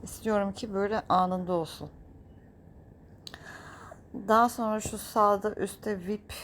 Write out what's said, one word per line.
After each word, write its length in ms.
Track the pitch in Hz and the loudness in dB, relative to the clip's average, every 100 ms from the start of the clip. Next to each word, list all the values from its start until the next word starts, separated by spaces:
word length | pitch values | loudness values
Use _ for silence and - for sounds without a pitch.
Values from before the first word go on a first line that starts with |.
İstiyorum 480 | - - 220 214 202 | -14 -6 0 2 2
ki 200 | 196 226 | -4 -4
böyle 280 | 196 202 220 - | -2 0 0 2
anında 440 | 180 185 185 175 | 4 4 0 0
olsun. 360 | 175 156 - 147 - - - - - - - - - - - - - - - - - - - - - - | 0 -2 -8 -14 -14 -20 -20 -20 -20 -20 -20 -20 -20 -20 -20 -20 -20 -18 -16 -16 -18 -18 -18 -18 -20 -14
Daha 360 | - 202 220 240 | -12 4 6 6
sonra 300 | 240 220 214 | 2 -2 -2
şu 180 | - 214 | -4 -8
sağda 560 | - 233 208 202 208 | -4 4 6 6 2
üstte 460 | - 202 - - 202 | -2 -6 -4 -6 -4
vip. 340 | 180 208 - - | -4 -6 -8 -14